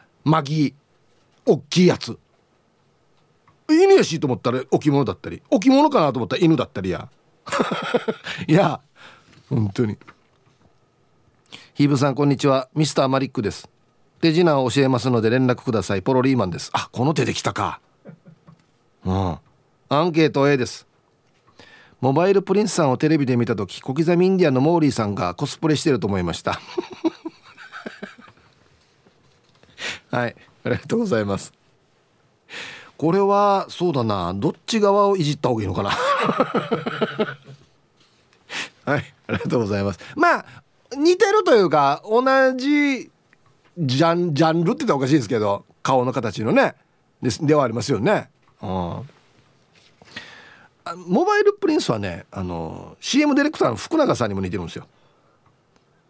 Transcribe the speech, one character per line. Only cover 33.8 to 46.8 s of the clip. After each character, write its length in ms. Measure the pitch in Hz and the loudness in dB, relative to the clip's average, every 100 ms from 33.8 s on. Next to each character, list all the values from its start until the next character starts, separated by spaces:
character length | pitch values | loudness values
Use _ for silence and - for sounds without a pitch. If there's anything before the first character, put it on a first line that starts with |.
| 175 | -2
う 20 | |
だ 120 | 139 | 0
な。 280 | 113 101 87 | -2 -2 -4
ど 180 | 98 143 | -4 -4
っ 20 | - | -6
ち 140 | - 220 | -4 0
側 300 | 202 202 202 | 2 4 2
を 80 | 196 | 0
い 80 | |
じ 80 | 147 | -2
っ 60 | 143 | -2
た 100 | 127 | -2
方 80 | 113 | -2
が 60 | |
い 20 | |
い 40 | 95 | -2
の 60 | |
か 80 | 92 | -4
な。 80 | 98 | -4
<laughs> 60 | - 539 554 | -2 -2 -2
<laughs> 80 | 466 - - 226 - - 226 - 220 - 214 143 - 135 _ _ _ _ _ _ _ _ _ - - _ | -2 -2 -4 -4 -6 -8 -8 -8 -8 -6 -8 -8 -20 -20 _ _ _ _ _ _ _ _ _ -12 -12 _
は 140 | - 143 | -4 -4
い、 160 | - _ - | -4 _ -8
あ 60 | |
り 60 | 113 | -6
が 100 | - | -2
と 80 | 131 | -2
う 20 | |
ご 60 | 101 | -2
ざ 120 | 101 | -2
い 60 | |
ま 80 | 98 | -4
す。 80 | 90 - - | -6 -12 -2
ま 220 | 339 254 | 0 0
あ、 60 | - - _ _ _ 262 | -6 -20 _ _ _ 0
似 200 | 330 359 | 2 4
て 100 | 415 | 4
る 180 | 427 | 2
と 100 | 359 | 4
い 80 | 233 | 4
う 80 | 175 | 4
か、 320 | 151 139 151 | 4 2 0
同 160 | 208 226 262 269 262 262 | 0 0 2 4 2 0
じ 560 | 277 294 285 247 - _ _ _ _ _ _ 175 | 0 2 2 -2 -8 _ _ _ _ _ _ -6
ジ 260 | 135 131 | -2 2
ャ 100 | 165 | 2
ン、 200 | 175 175 | 2 0
ジ 80 | 143 | 2
ャ 80 | 160 | 2
ン 120 | 165 | 2
ル 80 | 170 | 0
っ 20 | |
て 100 | - | -2
言 20 | 233 | -2
っ 20 | |
た 0 | |
ら 80 | 143 | 0
お 40 | |
か 60 | 131 | 2
し 60 | |
い 20 | |
で 80 | 151 | 0
す 60 | 107 | 0
け 100 | 117 | -2
ど、 260 | 104 101 - _ | 0 -2 -6 _
顔 220 | - 131 | 0 0
の 80 | 123 | 0
形 320 | 127 110 - | -4 -6 -4
の 80 | 110 | 0
ね、 220 | 247 202 - | 2 2 -2